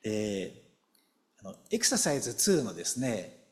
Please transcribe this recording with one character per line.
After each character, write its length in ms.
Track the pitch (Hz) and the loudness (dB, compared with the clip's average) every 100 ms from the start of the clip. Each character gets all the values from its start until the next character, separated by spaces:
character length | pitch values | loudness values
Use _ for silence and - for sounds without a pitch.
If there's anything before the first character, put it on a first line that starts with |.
で、 600 | 110 107 107 98 90 - - _ _ _ _ _ _ _ | -2 -2 0 -2 -4 -10 -20 _ _ _ _ _ _ _
あ 40 | |
の、 120 | 95 - - | -16 -16 -4
エ 80 | 226 | 0
ク 80 | - | 2
サ 140 | 247 | 2
サ 120 | 180 | 2
イ 60 | 143 | 0
ズ 140 | 120 | -2
ツ 200 | 113 - | 0 4
ー 100 | 175 | 4
の 100 | 117 | 2
で 100 | 85 85 | -4 -6
す 140 | 123 | -2
ね、 460 | 131 107 90 - _ | 0 -2 -6 -14 _